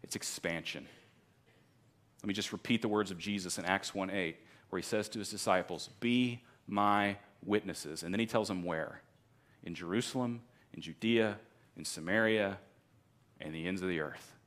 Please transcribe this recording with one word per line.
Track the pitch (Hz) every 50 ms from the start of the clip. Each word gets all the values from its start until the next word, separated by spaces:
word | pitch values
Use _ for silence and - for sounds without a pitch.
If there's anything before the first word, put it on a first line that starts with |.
It's | - - -
expansion. | 104 - - - - - 87 82 82 80 - - 73 64 - - - - - _ _ _ _ _ _ _ _ _ _ - _ _ _ _ _ _ _ _ _ _ _
Let | - 104
me | 98
just | 104 101 -
repeat | - 98 - - 123 110
the | - 107
words | 104 107 104 92
of | 95 85
Jesus | 80 104 104 101 90 90 - -
in | 87
Acts | 87 95 98 - - -
one | 101 95 95
eight, | 95 101 92 82 80 - - - - - - -
where | - 92
he | 85
says | - - 107 104 -
to | - 113
his | 101 92
disciples, | 107 98 - 110 95 92 90 - 90 76 - - - -
"Be | - 120 120 123 127 123 120 120 - - - _ _ -
my | 104 101 101 104 104 104 101 101 101 98 - - - _ -
witnesses." | 87 101 104 101 95 87 - - 78 78 80 80
And | 85 92
then | 107
he | 117
tells | 113 - 117 107 95
them | 101 92 87
where? | 87 85 80 76 - - - - _ _ _ _ _ _ _ _ _ _ _ -
In | - 85
Jerusalem, | 78 87 85 92 113 127 - - 135 123 120 120 117 113 - _ _ - _ -
in | -
Judea, | 104 82 80 - - 110 117 113 110 107 101 104 - - _ _ - _ _ -
in | 78
Samaria, | - - - 78 85 98 110 113 110 110 110 104 98 98 95 - - _ _ _ _ _ _ _ _ _ _ _ _ _ _
and | - 78 78
the | 80 80 87
ends | 92 95
of | 90 92
the | 90 80
earth. | 76 76 - - - - - - _